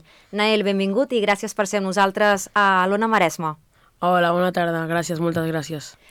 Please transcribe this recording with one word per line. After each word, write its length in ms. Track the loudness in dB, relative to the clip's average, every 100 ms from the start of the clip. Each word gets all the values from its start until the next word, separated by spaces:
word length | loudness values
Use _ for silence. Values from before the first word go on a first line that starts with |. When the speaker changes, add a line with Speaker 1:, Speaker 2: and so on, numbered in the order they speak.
| -10 _ _
Speaker 1:
Nael, 320 | -2 2 2
benvingut 560 | 2 0 0 0 0 0
i 60 | 0
gràcies 320 | 0 -2 -4
per 80 | -2
ser 160 | -2
amb 80 | -2
nosaltres 640 | 0 0 2 2 2 0
a 320 | 0 2 4 2
l'Ona 240 | 2 2
Maresme. 460 | 2 2 0 -6 -8 _ _ _ _ 0
Speaker 2:
Hola, 240 | 2 2 2
bona 160 | 0
tarda. 320 | 0 -2 -2 -2
Gràcies, 320 | -2 -2 -2
moltes 320 | -2 -2 -2
gràcies. 460 | -4 -6 -10 -12 -20 _